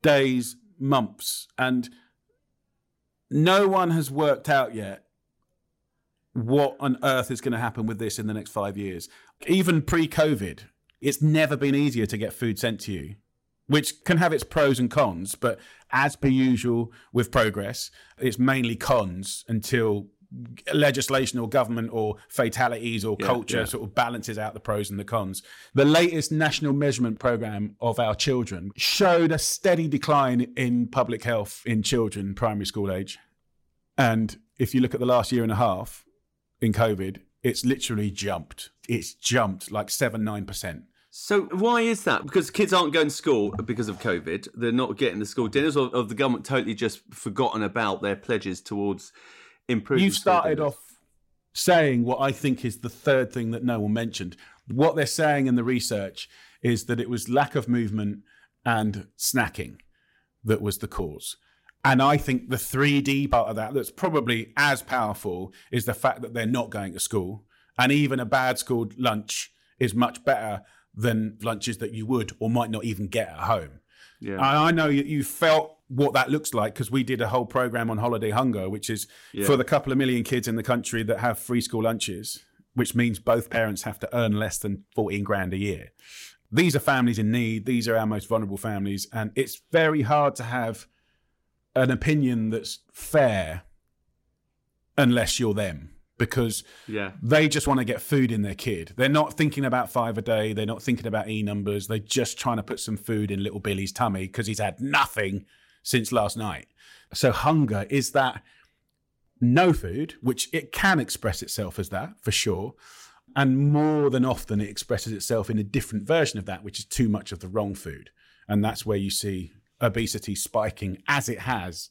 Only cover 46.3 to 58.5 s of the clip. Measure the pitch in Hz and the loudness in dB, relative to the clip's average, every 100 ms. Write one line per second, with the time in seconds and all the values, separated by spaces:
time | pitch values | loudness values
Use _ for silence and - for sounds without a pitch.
46.3 | 120 - 131 120 104 113 - _ - - | 0 0 -2 -2 -2 -4 -4 _ -12 -8
47.3 | 101 127 110 104 120 107 95 101 98 - | 0 0 0 -4 -2 -2 0 -2 -4 -2
48.3 | 113 98 90 - 104 101 92 - - - | -2 -2 -8 -8 -4 -4 -4 -8 -20 -20
49.3 | - - _ - 117 - 135 196 190 - | -20 -20 _ -2 -2 0 2 2 2 2
50.3 | 180 160 151 151 - - _ _ _ _ | 4 2 0 -2 -4 -20 _ _ _ _
51.3 | _ _ - - 175 151 123 120 127 135 | _ _ -2 4 6 6 4 2 2 0
52.3 | - 143 123 123 - 120 - - 131 127 | 0 0 0 -2 -6 -10 -4 2 2 2
53.3 | 131 113 117 123 117 104 107 117 - 92 | -2 -4 -2 -2 0 0 0 -2 -6 -10
54.3 | - - - - 113 156 156 139 - 156 | -12 -20 -20 -8 2 4 4 -2 2 2
55.3 | 143 131 123 117 127 - 104 98 - - | 2 2 2 2 0 0 -4 -4 -10 -18
56.3 | - - _ 120 117 - 120 113 120 - | -18 -20 _ 0 0 0 -4 -2 -4 0
57.3 | 127 143 147 117 120 110 107 104 101 _ | 0 2 -2 0 0 0 -2 -4 -6 _
58.3 | _ _ | _ _